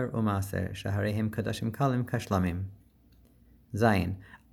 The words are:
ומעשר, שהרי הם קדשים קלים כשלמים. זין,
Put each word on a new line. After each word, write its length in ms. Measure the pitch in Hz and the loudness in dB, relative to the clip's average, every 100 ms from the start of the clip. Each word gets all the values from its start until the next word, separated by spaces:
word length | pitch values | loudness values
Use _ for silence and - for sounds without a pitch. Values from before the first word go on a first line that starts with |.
| 123 | 0
ומעשר, 500 | 113 110 98 95 95 92 | 0 2 0 0 -2 -4
שהרי 380 | 98 101 101 101 | -4 -4 0 0
הם 180 | 104 110 | 0 -2
קדשים 420 | 110 107 110 113 | -2 -4 -2 -4
קלים 320 | - 139 123 123 | 0 0 0 -2
כשלמים. 560 | 120 - 98 90 85 98 - - _ _ - - _ - - _ | -4 0 2 2 0 -6 -10 -20 _ _ -20 -20 _ -20 -20 _
זין, 400 | 101 113 98 90 95 - - _ | 2 4 4 2 -4 -12 -20 _